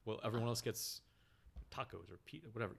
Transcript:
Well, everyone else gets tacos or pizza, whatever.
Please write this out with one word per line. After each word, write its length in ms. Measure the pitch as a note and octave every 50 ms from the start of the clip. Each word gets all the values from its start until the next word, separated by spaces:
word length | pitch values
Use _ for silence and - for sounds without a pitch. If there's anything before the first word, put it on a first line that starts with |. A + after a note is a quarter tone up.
| -
Well, 140 | G#2+ G#2+ - -
everyone 240 | A2+ G#2+ A#2 A2+ A#2+
else 140 | A#2+ A2+ -
gets 400 | A#2+ G#2+ - - - - - - - _ - - - - - - - - - - -
tacos 400 | - - C3 - - F2+ F2+ F#2
or 80 | F#2 - -
pizza, 240 | - - D3+ E3 C3+ G#2+
whatever. 220 | A2+ A#2 F#2+ -